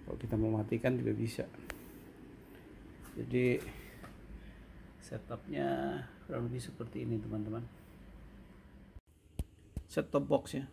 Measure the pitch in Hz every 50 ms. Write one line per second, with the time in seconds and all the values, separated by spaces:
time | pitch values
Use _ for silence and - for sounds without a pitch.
0 | - - - - - 113 113 107 110 110 110 107 107 107 117 117 - 127 127 123
1 | 120 113 107 107 113 113 - - - - - - - - - - - - - -
2 | - - - - - - - - - - - - - - - - - - - -
3 | - - - 120 117 120 120 123 123 123 123 - - - - - - - - -
4 | - - - - - - - - - - - - - - - - - - - -
5 | - - 131 117 - - 120 - - - 147 143 69 139 135 131 135 139 - 143
6 | 127 - - - - - 143 127 120 117 123 127 120 - - - 120 117 - -
7 | 127 120 117 110 107 113 107 107 104 107 107 117 120 117 - - - - - -
8 | - - - - - - - - - - - - - - - - - - - -
9 | _ - - - - - - - - - - - - - - - - - - -
10 | - - - 143 139 - 151 135 - - - 139 139 -